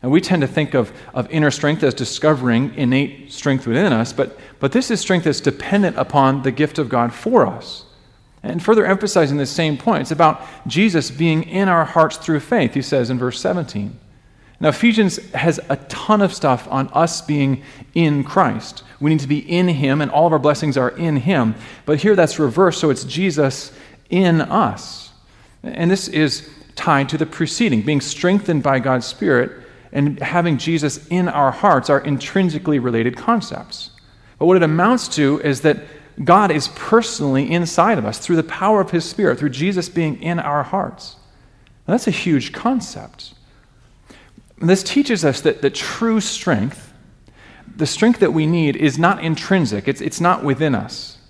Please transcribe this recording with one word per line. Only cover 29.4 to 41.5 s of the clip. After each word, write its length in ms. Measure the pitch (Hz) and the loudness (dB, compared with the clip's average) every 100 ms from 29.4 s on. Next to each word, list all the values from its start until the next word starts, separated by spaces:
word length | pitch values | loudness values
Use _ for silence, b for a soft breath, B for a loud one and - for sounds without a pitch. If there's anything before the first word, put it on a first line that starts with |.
| 123 - B B B | 2 -6 B B B
and 280 | - 143 143 | -2 -2 -2
having 380 | - 175 175 139 | -2 0 2 0
Jesus 480 | - 165 147 - - | 0 0 -2 -4 -4
in 200 | 175 180 | -2 0
our 220 | 147 139 | 2 0
hearts 380 | 127 208 147 117 | 2 2 4 4
are 120 | 139 | 0
intrinsically 800 | 151 139 - 190 185 151 - 147 | 2 -4 -2 0 0 0 0 0
related 380 | 123 117 117 123 | 0 0 -2 -2
concepts. 720 | - 233 - - - - - - b b b b | -2 -2 -2 -12 -14 -16 -16 -20 b b b b
But 80 | 160 | 2
what 100 | 185 | 4
it 60 | |
amounts 460 | 165 156 185 247 - - | 2 2 2 2 -2 0
to 240 | 143 147 | 0 2
is 220 | 151 135 | -2 0
that 160 | 160 147 - B B - | 0 0 -4 B B -8
God 280 | 113 185 202 | 4 4 4
is 180 | 151 - | 0 -2
personally 840 | - - 226 226 - 147 131 147 | -8 2 2 2 -4 0 0 0
inside 480 | 170 170 - 185 202 | 0 0 2 2 2
of 60 | |
us 140 | 104 - | -2 -6
through 180 | - 170 | -2 0
the 60 | |
power 380 | 160 - 190 214 | 0 -2 2 2
of 100 | 190 | 2
his 140 | 175 | -2
Spirit, 340 | 160 - 190 127 | -4 0 0 0
through 120 | 147 | -2
Jesus 380 | 123 175 185 175 | -2 -2 -2 -4
being 340 | - 160 131 | -2 -2 -2
in 160 | 156 170 | -4 -4
our 240 | 147 147 | -2 -2
hearts. 540 | - 196 - - - - - b b | -2 -4 -4 -10 -20 -20 -20 b b